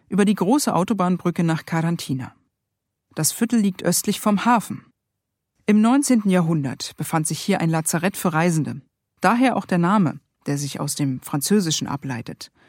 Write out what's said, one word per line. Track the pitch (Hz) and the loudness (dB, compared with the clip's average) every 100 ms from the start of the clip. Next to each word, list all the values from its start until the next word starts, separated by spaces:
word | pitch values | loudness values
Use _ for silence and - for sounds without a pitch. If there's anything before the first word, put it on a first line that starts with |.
| _ | _
über | 190 208 | 2 2
die | |
große | 202 180 285 - | 2 2 2 2
Autobahnbrücke | 165 190 202 180 180 175 175 | 0 0 0 0 0 -2 0
nach | 170 160 | 0 -2
Karantina. | - 165 165 170 - 131 123 - _ _ _ _ _ _ _ | -2 -2 0 -2 -4 -6 -8 -14 _ _ _ _ _ _ _
Das | - 156 | -4 -4
Viertel | - 226 233 | -2 -2 2
liegt | 202 185 | 0 0
östlich | - 175 - 202 | -2 0 -2 -2
vom | 214 202 | 0 2
Hafen. | 226 240 - - - _ _ _ _ _ _ _ | 2 2 0 -10 -14 _ _ _ _ _ _ _
Im | - 208 | 2 4
neunzehnten | 220 269 294 247 202 | 6 4 4 2 2
Jahrhundert | 180 165 165 135 - - - | 2 2 0 -2 -8 -12 -10
befand | 160 160 160 | -4 -2 -2
sich | 160 | -4
hier | - 196 | -2 0
ein | 165 | 0
Lazarett | 160 160 170 170 - | 0 -2 -2 -2 -2
für | 185 | -2
Reisende. | 156 175 160 139 120 - _ _ _ | 2 2 2 -2 -6 -14 _ _ _
Daher | 185 233 262 214 | 0 4 2 0
auch | |
der | - 180 | -2 0
Name, | 170 214 160 - - _ | 2 4 2 -2 -12 _
der | - 143 | -6 -4
sich | 143 - | -4 -6
aus | 143 - | -6 -2
dem | 143 127 | -2 -4
Französischen | - 147 - 208 170 151 - | -6 -6 2 2 2 -2 -4
ableitet. | 143 135 120 - - - _ | -6 -8 -8 -10 -14 -18 _